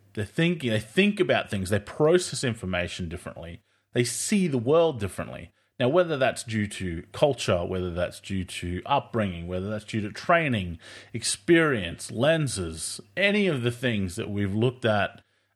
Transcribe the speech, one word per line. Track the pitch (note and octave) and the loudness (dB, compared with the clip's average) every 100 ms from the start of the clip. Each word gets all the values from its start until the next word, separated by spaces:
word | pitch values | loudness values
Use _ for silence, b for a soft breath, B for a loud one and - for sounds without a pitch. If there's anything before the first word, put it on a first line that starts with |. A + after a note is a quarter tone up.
| _ | _
They're | - | -6
thinking, | G#2 - E3 F3 B2 | -4 0 0 2 0
they | A2 | 0
think | - - G3+ G3+ | 0 2 4 4
about | - A2+ - | 4 2 2
things, | G2+ F#2 | -2 0
they | G#2 | 0
process | - - D3+ F3+ F3+ C3 | 0 2 4 4 2 -4
information | B2+ A2+ F#2 F2+ F2 - F2 | -2 -2 -2 -2 -2 -6 -8
differently, | E2+ - - E2 G#2 _ _ _ | -8 -10 -12 -14 -14 _ _ _
they | B2 | 0
see | A#2+ - - G3+ F3+ | 0 0 0 2 2
the | C3 | 0
world | A2+ D#3+ E3 B2+ | 4 4 4 2
differently. | G2 - D#2 C2 E2+ _ _ - | -6 -6 -10 -10 -16 _ _ -2
Now, | B2 | 2
whether | F3 E3+ C#3+ | 4 2 2
that's | B2+ - | 0 0
due | - A2 G2+ | -2 -2 -2
to | - F#2 E2 - | -4 -6 -6 -8
culture, | - D3 C3 - F2+ F#2 | 0 2 2 0 0 0
whether | F#2 F2+ | -2 -2
that's | E2+ F2 - | -2 -4 -6
due | - G2 F#2 | -6 -6 -6
to | - F2 F2+ - | -6 -6 -6 -2
upbringing, | C#3 - A#2+ G2+ E2+ E2+ | -2 -2 -2 -2 -4 -6
whether | F#2 G2 | -6 -4
that's | G#2+ | -6
due | - A2 | -6 -6
to | G2+ | -6
training, | - - E3+ D3+ A2+ F2 E2 B B B | -4 2 2 2 -2 -2 -8 B B B
experience, | A2+ - - - E3 D#3 A#2+ - - - | -8 -6 -2 4 6 6 0 -4 -8 -8
lenses, | A2 C#3 E3 C#3 G2 E2+ D#2+ - - - - | 0 2 2 0 -2 -6 -6 -10 -10 -10 -2
any | - G#3 G3 | 2 2 2
of | C#3 | 2
the | A#2 | 0
things | A#2+ B2+ G#2+ F#2 F#2+ | 0 -2 0 -2 -4
that | G#2+ | -6
we've | G2+ G2+ | -2 0
looked | G#2 B2 A#2+ A2+ | 2 2 2 2
at | G#2 F#2 - _ _ _ | 2 0 -4 _ _ _